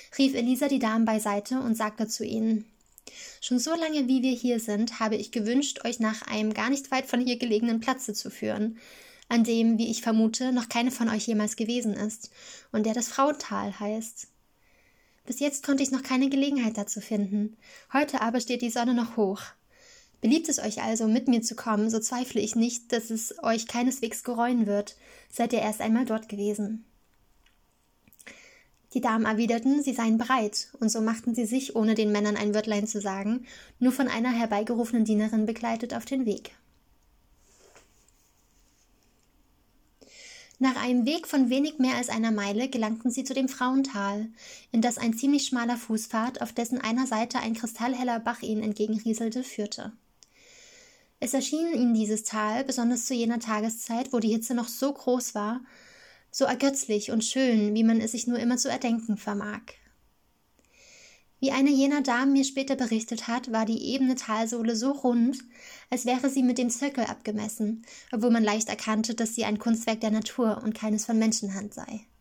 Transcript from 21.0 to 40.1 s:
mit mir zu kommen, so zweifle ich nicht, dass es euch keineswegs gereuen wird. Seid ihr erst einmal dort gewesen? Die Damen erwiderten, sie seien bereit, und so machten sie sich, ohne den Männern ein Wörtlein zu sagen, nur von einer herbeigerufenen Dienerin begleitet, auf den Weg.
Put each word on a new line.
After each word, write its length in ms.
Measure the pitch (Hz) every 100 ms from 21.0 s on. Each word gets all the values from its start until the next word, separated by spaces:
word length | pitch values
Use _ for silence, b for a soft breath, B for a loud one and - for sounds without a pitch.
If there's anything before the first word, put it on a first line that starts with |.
| 220
mit 220 | 226 226
mir 140 | 240
zu 120 | 226
kommen, 360 | - - 208 220
so 100 | 220
zweifle 400 | 220 247 254 226
ich 160 | 214 233
nicht, 360 | 233 233 -
dass 180 | 233 226
es 320 | 220 - -
euch 260 | 262 226 226
keineswegs 560 | 240 247 262 226 -
gereuen 420 | - 233 240 247 208
wird. 300 | 202 208 B B B B
Seid 220 | - 233
ihr 80 | 240
erst 200 | 214 214
einmal 260 | 220 226 226
dort 220 | 220 220
gewesen? 560 | 202 202 208 208 220 - _ _ _ _ _ _ _ _ _ _ _ _ - B B B B B B _
Die 60 | 254
Damen 260 | 240 220 220
erwiderten, 560 | 214 233 226 254 285
sie 100 | 277
seien 260 | 233 226 220
bereit, 500 | 226 262 214 - - -
und 80 | 220
so 120 | 226
machten 340 | 220 226 240
sie 100 | 233
sich, 320 | 214 254 269 233
ohne 180 | 220
den 160 | 220 208
Männern 260 | 208 208 208
ein 180 | 208
Wörtlein 320 | 208 214 208 214
zu 140 | 208
sagen, 440 | 196 190 202 247 B B B -
nur 140 | 247
von 160 | 254 247
einer 220 | 226 247
herbeigerufenen 720 | 233 226 208 214 233 233 240
Dienerin 420 | 214 208 214 220 214
begleitet, 480 | 226 233 226 240
auf 120 | 226 -
den 180 | 269
Weg. 280 | 233 196 - - _ _ _ _ _ _ _ _ _ _ - - _ _ _ _ _ _ _ _ _ _ _ _ _ _ _ _ _ _ _ _ _ _ B